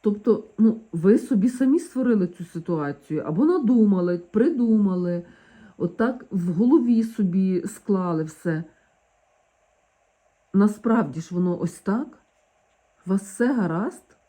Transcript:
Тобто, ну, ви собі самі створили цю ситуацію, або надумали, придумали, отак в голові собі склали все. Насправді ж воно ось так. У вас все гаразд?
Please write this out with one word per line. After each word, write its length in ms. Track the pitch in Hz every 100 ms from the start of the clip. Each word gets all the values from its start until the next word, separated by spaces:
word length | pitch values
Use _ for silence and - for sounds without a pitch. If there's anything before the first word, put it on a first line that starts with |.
Тобто, 420 | 214 202 - 208 - -
ну, 240 | 220 220 -
ви 260 | 165 180 240
собі 320 | - 220 226
самі 300 | 247 269 302
створили 480 | - 254 247 220 180
цю 180 | - 170
ситуацію, 760 | 170 160 165 143 139 _ 156 -
або 200 | 156 302
надумали, 720 | 359 233 247 214 185 175 175
придумали, 1080 | - 214 269 294 233 220 202 180 175 175 175 - _ - - -
отак 480 | 170 - 226 254 -
в 200 | 196 175
голові 520 | 165 240 302 240 226
собі 600 | 226 - 190 180 190 185 202
склали 560 | - - 196 180 160
все. 400 | 156 - 175 160 165 _ _ _ _ _ _ _ _ _ _ _ _ _ _ _ _ _ _
Насправді 680 | 196 208 208 233 226 143 151
ж 140 | - 175
воно 240 | 180 170
ось 200 | 170 -
так. 400 | - 214 302 - _ _ _ _ _ _ _ _ -
У 40 |
вас 120 | 196
все 320 | - - 240
гаразд? 640 | 254 175 160 254 - _ _